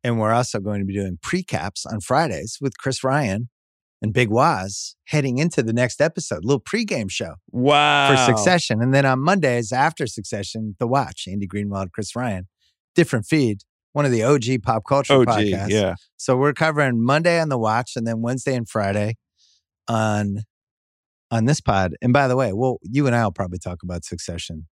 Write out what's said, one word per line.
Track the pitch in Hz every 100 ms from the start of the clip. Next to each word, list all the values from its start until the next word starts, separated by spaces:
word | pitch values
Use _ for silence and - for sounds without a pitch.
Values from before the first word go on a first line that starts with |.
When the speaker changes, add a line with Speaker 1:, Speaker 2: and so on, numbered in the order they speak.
Speaker 1:
And | 120 117
we're | 110
also | 117 120 107
going | 98 104
to | 98
be |
doing | 98 95 87
precaps | - 180 180 - 90 - -
on | 107
Fridays | - 131 160 80 107 -
with | 139 -
Chris | 135 131
Ryan | 131 143 123 98 123 _ _ _ _ _
and | 110
Big | 104 117
Waz | 113 151 120 95 101 - - -
heading | 151 135 123
into | 165 -
the | 113
next | 117 123 -
episode, | 156 170 - 92
a | 101
little | 139
pregame | - 220 214 160 98
show | - 90 71 _
Speaker 2:
Wow. | 123 131 147 147 147 139
Speaker 1:
for | 135 127 113
Succession. | - 180 - 110
And | 123
then | 135 135
on | 131
Mondays | 147 196 147 120 110
after | 127 147 - 131
Succession, | - 101 107 98 113 110 98
The | 117
Watch, | 135 123 - -
Andy | 98 98
Greenwald, | 104 101 98 92
Chris | - 101 120
Ryan, | 127 95 92 _ _ _ _ -
different | 160 120 107
feed, | 156 123 101 _ _ _
one | 143 143
of |
the | 117
O | 117 147
G | 117 131
pop | 127 113 -
culture | 139 -
Speaker 2:
O | 139 120
G, | 110 104
Speaker 1:
podcasts. | 92 101
Speaker 2:
yeah. | 107 95 85 _ _
Speaker 1:
So | - 127
we're | 143
covering | 131 160 151 139 117
Monday | 117 147 170 170
on | 156
The | 127
Watch | 110 113 123 127
and | 113
then | 113
Wednesday | 117 131 143 127
and | 113
Friday | 110 98 101 104 113 _ _ _ _ _ _ -
on, | 113 110 104 104 101 107 _ _ _ _ _ _ _ _
on | 113 117
this | 151
pod. | - 98 92 -
And | 123
by | 135 135
the | 127
way, | 123
well, | 98 127 120
you | 90 131 139
and | 120
I | 110
will |
probably | - 92 90
talk | 92 87
about | 90 87 -
Succession. | 87 - 87 - 80 82